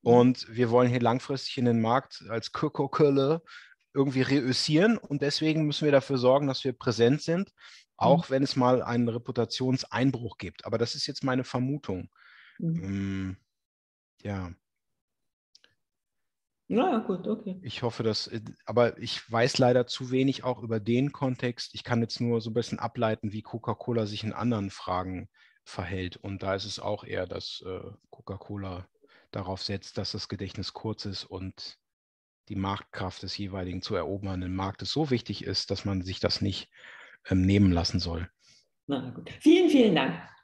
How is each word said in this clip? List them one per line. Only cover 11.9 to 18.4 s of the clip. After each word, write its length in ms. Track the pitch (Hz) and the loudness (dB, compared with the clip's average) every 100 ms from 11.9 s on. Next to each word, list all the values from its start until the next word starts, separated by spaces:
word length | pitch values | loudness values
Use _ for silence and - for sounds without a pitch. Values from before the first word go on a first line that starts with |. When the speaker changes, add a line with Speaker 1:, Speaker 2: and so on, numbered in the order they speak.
| 92 95 _ - - - _ | -8 -8 _ -20 -20 -20 _
Speaker 1:
Mhm. 320 | 165 165 98 98 98 95 95 | -4 -4 -4 -4 -4 -4 -6
Speaker 2:
Mm, 80 | 95 _ _ _ _ _ _ _ _ | -8 _ _ _ _ _ _ _ _
ja. 280 | 101 98 90 85 _ _ _ _ _ _ _ _ _ _ _ _ _ _ _ _ _ _ _ _ _ | -6 -6 -6 -12 _ _ _ _ _ _ _ _ _ _ _ _ _ _ _ _ _ _ _ _ _
Speaker 1:
Ja, 220 | 208 370 | 0 2
ja, 80 | 233 | 0
gut, 280 | 220 180 214 | -2 -4 -4
okay. 340 | 214 - 185 | -6 -6 -12
Speaker 2:
Ich 220 | 127 - | -12 -4
hoffe, 200 | 120 - | -4 -2
dass, 240 | 113 107 - | -2 -2 -6
äh, 140 | 113 | -10